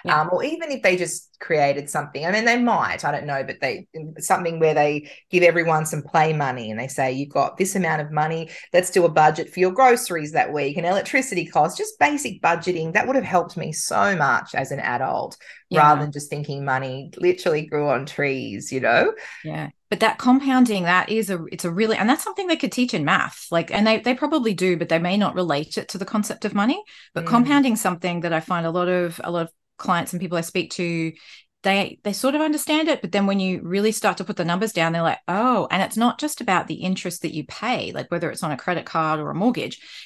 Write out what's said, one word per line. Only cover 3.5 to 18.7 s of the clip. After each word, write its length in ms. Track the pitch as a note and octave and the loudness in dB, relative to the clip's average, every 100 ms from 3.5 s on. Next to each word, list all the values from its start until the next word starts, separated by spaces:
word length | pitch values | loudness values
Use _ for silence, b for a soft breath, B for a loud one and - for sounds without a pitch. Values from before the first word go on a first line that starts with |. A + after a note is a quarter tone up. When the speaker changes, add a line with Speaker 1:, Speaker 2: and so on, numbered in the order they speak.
| - | -6
Speaker 2:
they, 260 | C3 - - D#3+ D#3 D#3 | -6 -6 -10 -14 -14 -8
something 400 | - F#3 E3+ E3 | 0 0 0 2
where 160 | D#3 | 4
they 360 | D3+ D3 D3 D3+ B _ | 4 2 0 -8 B _
give 120 | F3+ | 4
everyone 420 | F3 E3+ E3 D#3 D#3 | 6 6 2 0 0
some 160 | D#3 | -6
play 300 | - D#3+ D#3 | 0 2 2
money 380 | D3+ C#3 B2+ A2 | 2 -2 -4 -8
and 100 | A2 | -8
they 80 | C3+ | -6
say, 240 | - C3 | -2 -2
"You've 160 | C3 C#3+ | -2 -2
got 300 | C#3+ - - | 0 0 -2
this 180 | F#3+ G3 | -2 0
amount 240 | E3 D3+ | -2 -2
of 100 | D3 | -2
money, 380 | D3+ D#3 E3 D#3+ B B | -2 -2 -2 -8 B B
let's 180 | F3 F3+ | 0 2
do 140 | F#3+ | 4
a 60 | E3+ | 4
budget 420 | D#3 D#3 D#3 D#3 | 6 6 4 -2
for 80 | F3+ | 0
your 120 | F#3 | 2
groceries 600 | F#3 B3+ A#3+ - E3+ D3+ | 6 6 6 2 -6 -2
that 200 | D#3 - | 0 0
week 240 | D3 C#3 D3 | 0 -2 -2
and 80 | E3+ | 0
electricity 580 | G3 - C4+ C4 F3+ | 0 0 -2 0 -4
costs," 340 | - D#3 E3 B3+ | 0 2 2 0
just 200 | G#4+ - | -8 0
basic 420 | D#4 C#4+ B3+ - | 0 0 -6 -2
budgeting. 520 | E3 E3+ F#3 F3 D#3+ | 0 0 -2 -4 0
That 120 | G3+ A3+ | 0 2
would 100 | C4+ | 0
have 80 | |
helped 320 | F#3 F3 E3+ E3 | 2 0 0 -4
me 160 | D3 | -6
so 440 | D#3 - - G3+ F3+ | -6 -2 2 2 2
much 380 | C#3 A#2 - | 2 2 -2
as 180 | - C3+ | -6 -4
an 80 | C#3 | -4
adult, 560 | - A#2+ C3 - - - B B - | -4 -2 -2 -2 -6 -10 B B -2
Speaker 1:
Yeah. 120 | D#3 | 4
Speaker 2:
rather 200 | D3 D3 | 6 6
than 120 | D3 | 2
just 180 | C#3+ - | -8 -8
thinking 340 | D3 D3 C#3 | -8 -8 -6
money 480 | C#3 C3 C3 C3 E3 - | -2 -2 -4 -8 -12 0
literally 480 | F3+ F3+ F3+ D3+ D#3 | 0 2 2 0 0
grew 220 | D3+ D3 | -2 0
on 180 | B2+ C#3 | 0 -2
trees, 680 | - C#3+ C3+ A2+ G#2 B2 | -4 -2 -2 -6 -10 -6